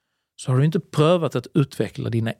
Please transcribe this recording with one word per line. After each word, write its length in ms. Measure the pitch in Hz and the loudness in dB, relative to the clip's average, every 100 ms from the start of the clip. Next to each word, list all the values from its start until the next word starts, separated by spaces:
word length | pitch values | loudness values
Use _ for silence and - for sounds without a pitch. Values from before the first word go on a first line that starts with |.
| _ _ _ - | _ _ _ -12
så 140 | - | -2
har 60 | 127 | 2
du 60 | |
inte 160 | 151 175 | 2 0
prövat 560 | - - 151 180 147 127 | -4 0 2 2 0 -4
att 100 | - | -2
utveckla 560 | - 139 - 104 - 117 | 0 0 -2 -6 -4 -4
dina 220 | 113 113 | -2 -4